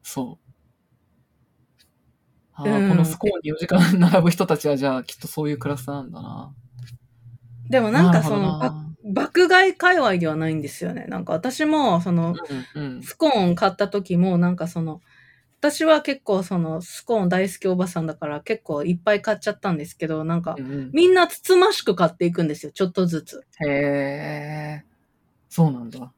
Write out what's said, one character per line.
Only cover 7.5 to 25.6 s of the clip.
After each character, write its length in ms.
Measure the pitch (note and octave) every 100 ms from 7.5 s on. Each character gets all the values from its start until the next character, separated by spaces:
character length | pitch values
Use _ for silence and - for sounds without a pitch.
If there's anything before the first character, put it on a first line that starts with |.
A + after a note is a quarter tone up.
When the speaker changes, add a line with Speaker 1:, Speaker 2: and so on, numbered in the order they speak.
| - -
Speaker 2:
で 100 | B3+
も 100 | G#3+
な 200 | A3 F3
ん 20 |
か 100 | E3+
そ 140 | D#3 G3+
の、 220 | F#3+ D#3
Speaker 1:
な 60 |
る 60 | D#3
ほ 60 | -
ど 60 |
な。 120 | D#3 -
Speaker 2:
ば-、 180 | G#3+ F#3+
爆 260 | - E4+ F4+
買 220 | F#4 F#4+
い 40 |
界 220 | F#4 F4 F4+
隈 220 | B3 F#3
で 80 | E3
は 100 | D#3
な 140 | D#3+
い 40 |
ん 60 | D#3+
で 80 | C#3+
す 160 | -
よ 80 | F3
ね。 140 | E3+ -
な 100 | F3+
ん 60 |
か 80 | F3
私 320 | E3 B3+ B3+
も、 380 | D4+ D#4 C4 E3+
そ 100 | F3
の、 220 | F3 E3 E3+ - C3+ B2
Speaker 1:
う 60 | D3+
ん 20 |
う 160 | C#3+ B2
ん。 40 |
Speaker 2:
ス 120 | -
コ 140 | - D#4
ー 220 | B3 F3+
ン 20 |
買 160 | F3 G3
っ 60 | F#3+
た 120 | G3+
時 300 | G3+ G3 F3
も、 180 | F#3 F3
な 140 | F3+
ん 60 | F3+
か 120 | E3+
そ 140 | E3+
の、 180 | D#3+ D#3 _ _ _ _ _ _
私 260 | D4 D4 D#4+
は 160 | D4+
結 200 | D4+ C4+
構 180 | - F#3+
そ 160 | F3+ F3+
の、 240 | D#3+ D#3+
ス 180 | F3 -
コ 180 | - A3+
ー 40 |
ン 40 | F3+
大 200 | F3+ F#3+
好 80 | -
き 80 | F#3+
お 80 | F3+
ば 100 | F3+
さ 160 | F3
ん 40 | D#3+
だ 80 |
か 120 | D#3 D3+
ら、 160 | D3
結 220 | - D3+
構 200 | - D3
い 80 | D#3
っ 40 | F3
ぱ 120 | -
い 80 | G#3
買 140 | G#3+ G#3
っ 20 |
ち 100 | -
ゃ 40 |
っ 80 | G#3
た 100 | G3
ん 60 | E3
で 60 | D3+
す 100 | -
け 120 | D#3+
ど、 160 | D#3
な 120 | D#3 E3+
ん 60 |
か、 140 | E3+ -
Speaker 1:
う 40 |
ん 40 | C3
う 100 | C#4 C4
ん。 20 |
Speaker 2:
み 140 | C#4+ F4+
ん 80 |
な 120 | F#4 E4+
つ 140 | -
つ 160 | - F4+
ま 160 | F#4+
し 80 | -
く 140 | -
買 140 | F3+ E3
っ 20 |
て 160 | - F3
い 60 |
く 100 | F3
ん 60 | E3
で 60 |
す 120 | D3 D3
よ、 60 |
ち 100 | -
ょ 60 | F#3
っ 40 |
と 140 | F#3 F3+
ず 160 | E3
つ。 200 | - - _ _ D3
Speaker 1:
へ 1160 | C#3+ C#3+ C#3+ C#3 C#3+ D3+ D3+ D3 D3+ D3+ D3+ _
ー。 40 | _ _ _ _ _ _
そ 140 | -